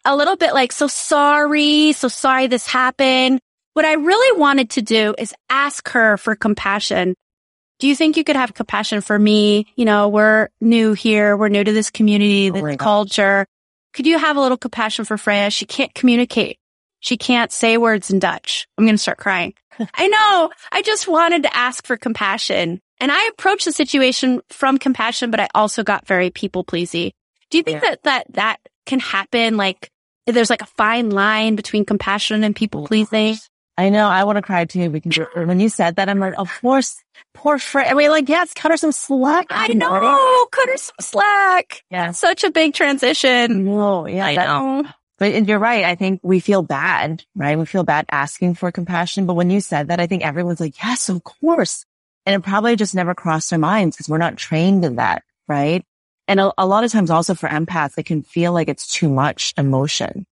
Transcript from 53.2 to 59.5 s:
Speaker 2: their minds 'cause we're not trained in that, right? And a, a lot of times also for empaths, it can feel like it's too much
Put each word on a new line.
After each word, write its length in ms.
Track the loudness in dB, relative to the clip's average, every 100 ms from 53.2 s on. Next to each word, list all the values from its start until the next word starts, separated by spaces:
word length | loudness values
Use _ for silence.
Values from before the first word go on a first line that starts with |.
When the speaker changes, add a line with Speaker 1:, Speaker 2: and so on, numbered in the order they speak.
| -2 -4 -2
Speaker 2:
their 80 | 0
minds 360 | 0 2 0 -2
'cause 140 | -4
we're 80 | -2
not 180 | -2 -4
trained 480 | -4 0 2 2
in 120 | 0 -2
that, 280 | -2 -4 -8 _ -6
right? 380 | -2 0 -2 -6 _ _ _ -2
And 120 | 2
a, 120 | 2 0
a 80 | 2
lot 180 | 2
of 80 | 2
times 200 | 0 2
also 240 | 2 0 -4
for 120 | -4
empaths, 520 | -4 -4 -4 -4 -6
it 80 | -6
can 160 | -6
feel 280 | -4 -2 0
like 160 | 0 -2
it's 200 | -6 -8
too 160 | -2 0
much 460 | 2 0 -2 -6